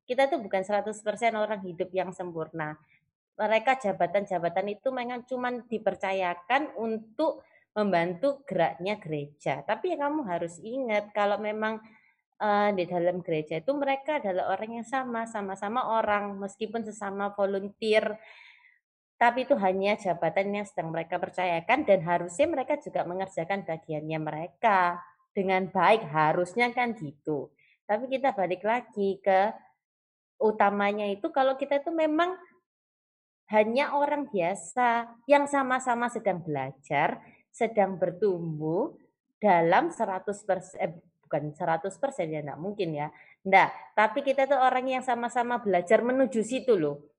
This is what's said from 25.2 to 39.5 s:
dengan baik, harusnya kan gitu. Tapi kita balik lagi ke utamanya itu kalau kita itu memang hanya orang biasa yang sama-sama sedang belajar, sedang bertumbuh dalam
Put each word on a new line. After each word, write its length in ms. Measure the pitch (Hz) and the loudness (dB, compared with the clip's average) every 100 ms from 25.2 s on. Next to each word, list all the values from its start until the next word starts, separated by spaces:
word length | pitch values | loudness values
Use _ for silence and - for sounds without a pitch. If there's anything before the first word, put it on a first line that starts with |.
| _ | _
dengan 380 | - 190 185 190 | -4 0 0 0
baik, 340 | 190 170 220 160 | 4 6 4 2
harusnya 580 | 156 156 160 175 233 240 | 2 2 2 -2 0 0
kan 240 | 233 240 | 0 -2
gitu. 560 | 226 147 - - 147 131 _ _ _ - | -4 -10 -8 -6 -4 -6 _ _ _ -4
Tapi 220 | 214 254 | -4 -2
kita 260 | 262 269 202 | 0 0 0
balik 240 | 175 180 | -2 0
lagi 560 | 208 240 240 214 196 190 | 0 -2 -4 -2 -2 0
ke 260 | 202 190 202 - _ _ _ _ _ _ _ _ | 4 4 4 0 _ _ _ _ _ _ _ _
utamanya 680 | 220 214 202 202 202 208 208 | 0 4 2 4 0 0 -4
itu 220 | 196 330 | -4 -2
kalau 240 | 277 262 | 2 2
kita 260 | 262 277 285 | 0 -2 -2
itu 80 | 311 | 0
memang 460 | 330 311 302 349 370 - _ _ _ _ _ _ _ _ _ _ | 0 2 2 0 -2 -14 _ _ _ _ _ _ _ _ _ _
hanya 480 | 214 214 240 277 | 2 4 2 0
orang 320 | 277 285 294 285 | 0 0 -2 -2
biasa 800 | 202 170 196 - - 240 233 233 - - | -2 0 -2 -6 0 2 2 -4 -12 4
yang 180 | 285 285 | 4 4
sama-sama 640 | 277 254 254 254 233 240 | 0 0 0 0 0 -2
sedang 300 | 233 202 180 | -2 -2 -2
belajar, 800 | 160 143 131 - - 143 160 - - _ _ | -4 -4 -4 -10 -2 2 2 -2 -14 _ _
sedang 420 | - 220 220 196 | -4 0 2 2
bertumbuh 1000 | 180 180 170 208 175 170 151 156 170 320 - _ _ _ _ | 2 -2 0 0 0 -4 -4 -2 -2 -2 -8 _ _ _ _
dalam 560 | 208 | 4